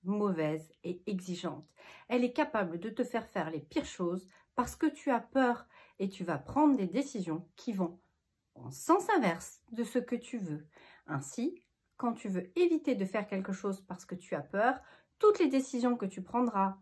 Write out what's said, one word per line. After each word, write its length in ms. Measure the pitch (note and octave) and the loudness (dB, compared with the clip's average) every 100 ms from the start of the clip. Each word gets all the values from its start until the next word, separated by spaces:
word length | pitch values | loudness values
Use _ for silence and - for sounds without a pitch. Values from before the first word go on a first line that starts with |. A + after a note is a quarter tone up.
mauvaise 680 | F3 G#3 G#3 E3+ D#3 D#3 D#3 _ | -2 0 0 2 0 0 -6 _
et 200 | E3+ F3+ | -10 -8
exigeante. 640 | - F#3+ F3+ F3 F3 C#3+ - _ - - - | -6 -6 -4 -6 -6 -8 -14 _ -20 -20 -2
Elle 160 | B3 | 0
est 80 | A#3+ | 2
capable 480 | B3 D4 A3 F#3 E3+ | 2 0 2 -2 -4
de 80 | G3+ | -8
te 160 | A3 | -4
faire 240 | A#3+ F3+ - | -2 -2 -4
faire 220 | G3 D#3+ | -4 -4
les 100 | D#3+ | -4
pires 240 | - D#4+ | -4 -4
choses 420 | - - F3 F#3 - _ _ | -4 -2 -2 -2 -6 _ _
parce 200 | - - | -4 -4
que 120 | - D#4 | 2 0
tu 240 | D4+ - | 0 0
as 100 | A#3+ | 0
peur 460 | A3+ C4+ B3+ A#3 - - - _ | 2 2 2 2 -6 -20 -20 _
et 100 | G3 | -6
tu 160 | - | -4
vas 140 | E3+ D3 | -4 -4
prendre 400 | - C4+ D4+ C4 | -2 4 6 6
des 80 | F#3 | 2
décisions 600 | G3 C#4 A3+ E3+ D#3+ - - | 0 -2 -4 -4 -4 -6 -10
qui 180 | - | -6
vont 260 | G3 F3 F3+ _ _ _ _ _ | -2 -2 -4 _ _ _ _ _
en 160 | - A#2+ | -18 -14
sens 360 | C3+ - F#4 - | -12 4 4 6
inverse 500 | G4+ G#3+ E3+ - - _ | 4 4 0 -6 -18 _
de 120 | A3+ | -6
ce 140 | A#3 B3+ | -2 -2
que 180 | A#3+ A#3+ | -2 -6
tu 220 | - A#3+ | -4 -8
veux. 280 | F3+ D3+ - - - - - | -6 -6 -8 -20 -20 -20 -8
Ainsi, 560 | D3+ - - B3+ F4+ _ _ _ _ | -8 -6 -4 -4 -4 _ _ _ _
quand 160 | A#3+ | -4
tu 160 | A#3 G#3 | -4 -4
veux 280 | F#3 F3+ - | -6 -4 2
éviter 360 | F4 D#4+ - | 2 2 0
de 100 | G#3+ | 0
faire 240 | F#3+ A3 G3+ | 0 -2 -4
quelque 240 | F#3+ F#3+ | -4 -4
chose 300 | F#3+ G3+ F#3+ | -4 -4 -6
parce 240 | - F#3+ - | -8 -14 -12
que 80 | |
tu 200 | F3+ - | -14 -8
as 60 | D#3 | -8
peur, 400 | C#3+ G3 A#3 C4 - - _ _ | -4 0 2 0 -8 -20 _ _
toutes 220 | G#4+ G#4 | 6 6
les 80 | D#4+ | 4
décisions 500 | C4+ C4 B3 B3 A#3+ | 4 0 0 0 2
que 80 | G3 | -2
tu 160 | - | -6
prendras 560 | F#3+ A#3 B3 G3 G3 G3 | -4 0 0 2 0 0